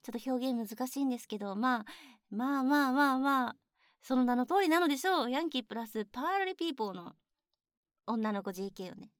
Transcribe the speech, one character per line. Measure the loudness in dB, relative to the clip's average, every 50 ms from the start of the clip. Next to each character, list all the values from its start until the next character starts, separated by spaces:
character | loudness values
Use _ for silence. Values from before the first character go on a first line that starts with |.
| _
ち | -8
ょ | -8
っ | -6
と | -2 -2
表 | -2 0 0 0
現 | -2 -2 -4 -6
難 | -6 -6 -6
し | -6 -2
い | -2 -2
ん | -2
で | -2
す | -4 -6
け | _ -8 -8
ど、 | -6 -6 -4
ま | 0 0 2 0 0
あ、 | -2 -8 -16 -20 -20 -20 -20 _ _ _
ま | -6 -4 -2 0 0 0
あ | 2
ま | 4 4 4 4 4
あ | 4
ま | 4 4 4 2
あ | 2
ま | 2 2 2 2 0 -2
あ、 | -6 _ _ _ _ _ _ _ _ _
そ | _ 0 2
の | 4 4
名 | 4 4
の | 2 2
通 | 2 2 4
り | 4 6
な | 4 6
の | 4
で | 4 2
し | 2 2 2
ょ | 2 2 2
う。 | 0
ヤ | 0 0
ン | -2 0
キ | -2 -2
ー | -4
プ | _ -8
ラ | -8 -8
ス | -4 -4 -6 -6
パ | -4 -6 -4
ー | -2 0 0 0 0
リ | -2 -2
ピ | -2 -2 -4
ー | -2
ポ | -2 -4 -4
ー | -4
の | -8 -12 -14 -18 _ _ _ _ _ _ _ _ _ _ _ _ _ _ _ _ _ _
女 | -4 -2 0 0 0
の | -2 -2 -4
子 | -4
ジ | -6 -4
ェ | -6
ー | -8
ケ | -8 -10 -12 -12
ー | -12
を |
ね | -14 -18 -20 _